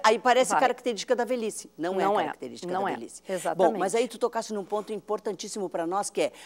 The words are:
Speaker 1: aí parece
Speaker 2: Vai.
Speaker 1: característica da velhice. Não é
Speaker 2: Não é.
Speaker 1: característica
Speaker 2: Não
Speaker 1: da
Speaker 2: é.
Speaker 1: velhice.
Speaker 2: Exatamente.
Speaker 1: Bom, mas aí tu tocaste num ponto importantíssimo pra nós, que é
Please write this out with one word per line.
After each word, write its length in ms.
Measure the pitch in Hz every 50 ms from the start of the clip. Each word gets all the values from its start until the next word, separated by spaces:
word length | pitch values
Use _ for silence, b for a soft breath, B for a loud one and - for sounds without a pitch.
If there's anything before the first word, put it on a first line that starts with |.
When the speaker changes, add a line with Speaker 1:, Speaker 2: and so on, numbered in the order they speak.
| -
Speaker 1:
aí 140 | 220 226 208
parece 320 | - 254 233 254 254 -
Speaker 2:
Vai. 100 | 202 165
Speaker 1:
característica 560 | 262 247 240 - - 254 226 190 - - 247
da 80 | 220 233
velhice. 460 | 214 254 240 220 208 - - - - _ -
Não 200 | 156 175 190 190
é 60 | 190
Speaker 2:
Não 160 | 196 214 202
é. 40 | 160
Speaker 1:
característica 460 | 147 - - - 123 117 117 - 175
Speaker 2:
Não 140 | 180 185 202
Speaker 1:
da 60 | 180
Speaker 2:
é. 40 | 147
Speaker 1:
velhice. 280 | - - - - - -
Speaker 2:
Exatamente. 460 | - 190 175 156 175 160 165 185 160
Speaker 1:
Bom, 60 | 226 185
mas 160 | 185 196 -
aí 120 | 233 254
tu 120 | 240 - 214
tocaste 340 | 240 226 233 226 220 -
num 120 | 220 208 185
ponto 280 | - 208 214 190 -
importantíssimo 800 | 220 196 - - 208 214 - 220 190 - - 202 - 220 190 165
pra 160 | - 170 165
nós, 240 | 165 185 202 - -
que 100 | - 190
é 120 | 156 - B B B